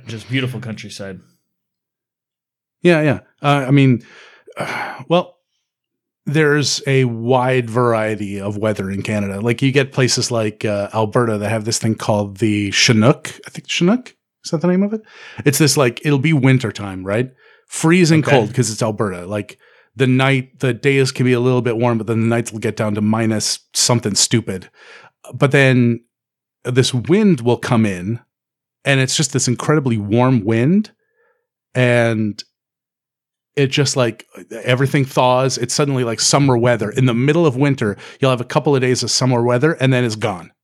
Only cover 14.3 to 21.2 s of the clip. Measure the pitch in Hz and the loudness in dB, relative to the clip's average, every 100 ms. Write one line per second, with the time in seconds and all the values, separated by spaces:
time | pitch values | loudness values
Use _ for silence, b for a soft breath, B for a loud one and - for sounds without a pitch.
14.3 | _ - 160 175 180 202 220 - B B | _ -6 -2 0 0 0 -4 -12 B B
15.3 | B 143 135 151 151 123 - 156 143 156 | B 0 2 2 2 0 0 -2 0 2
16.3 | 151 135 131 107 - 101 92 95 107 131 | 2 4 2 0 -8 -10 -8 -4 -4 -4
17.3 | _ b b b - 160 180 160 160 - | _ b b b 0 4 6 6 4 4
18.3 | 135 104 131 110 107 113 104 107 90 90 | 4 2 0 -2 -2 -4 -2 -4 -6 -8
19.3 | 104 104 - b b b 107 131 131 135 | -8 -8 -14 b b b -2 2 2 2
20.3 | 135 131 - 127 113 139 139 131 - | 0 -4 -6 -4 -2 0 2 0 0